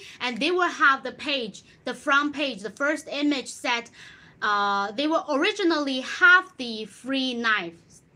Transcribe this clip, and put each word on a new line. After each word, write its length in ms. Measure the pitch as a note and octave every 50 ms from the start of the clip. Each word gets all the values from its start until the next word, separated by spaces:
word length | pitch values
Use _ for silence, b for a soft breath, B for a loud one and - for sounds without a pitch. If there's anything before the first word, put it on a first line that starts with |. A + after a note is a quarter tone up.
| B B B B
and 180 | B B3 A#3+ G3+
they 120 | C#4 E4
will 180 | F4+ F4+ F4 E4
have 340 | C4+ C#4+ D4+ C#4+ C4+ C4 -
the 100 | B3 -
page, 500 | - - D4+ C#4+ C4 A3+ G#3 - - - b b b b
the 100 | B3+ A#3+
front 400 | - - D4 C#4 C#4+ D4 D4 C#4
page, 280 | C4+ D4+ C4+ A#3 F#3 G3+
the 80 | G#3+
first 360 | - - C#4 D4 D#4+ D4+ - -
image 380 | B3+ C#4 D4 D4 C#4+ C4 A#3+ -
set, 420 | - - - C4 A#3+ A#3 A#3 - - B B B B B B B B B
uh, 520 | - G#3+ G#3 G3+ G3+ G3+ G3+ G3+ G3+ G#3 G#3
they 140 | A#3 C#4+
will 180 | D#4 D#4+ D#4 - -
originally 720 | D4 C4+ E4+ G#4 G#4 G#4 G4 E4 E4 D4+ D4 C#4 C4 C4
have 520 | B3 - - - F#4 F4 F4+ F#4 F#4 F4+ -
the 300 | - B3+ A#3 A3+ G#3+ A3
free 480 | G#3 - - - B3+ C4+ C4+ C4 B3+ A#3+
knife. 400 | A#3 A#3 A3+ G#3+ G3+ F3+ E3+ E3+ E3+ - _ - - _ _ _